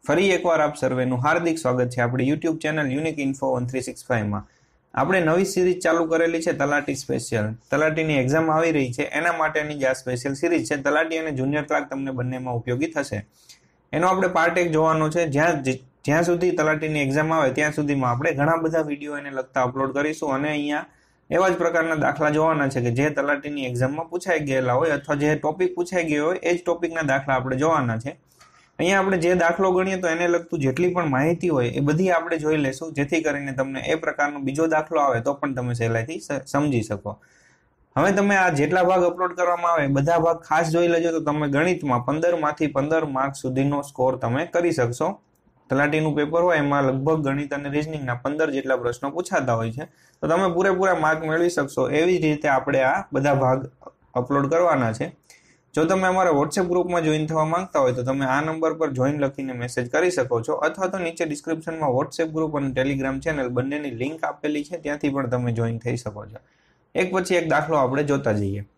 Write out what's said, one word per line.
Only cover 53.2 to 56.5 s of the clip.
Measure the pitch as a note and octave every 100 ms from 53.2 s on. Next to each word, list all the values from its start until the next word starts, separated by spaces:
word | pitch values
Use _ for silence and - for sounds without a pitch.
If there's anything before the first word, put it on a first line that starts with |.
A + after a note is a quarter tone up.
| C#3+ C#3
ભાગ | C3 C3 C3+ _ - _ _
અપલોડ | - B2 C#3+ C#3
કરવાના | E3 F3 D3 A#2
છે. | A2 D#3 - _ - _ _ _ -
જો | E3
તમે | F#3+ F#3
અમારા | F#3 F#3
WhatsApp | D3 D3+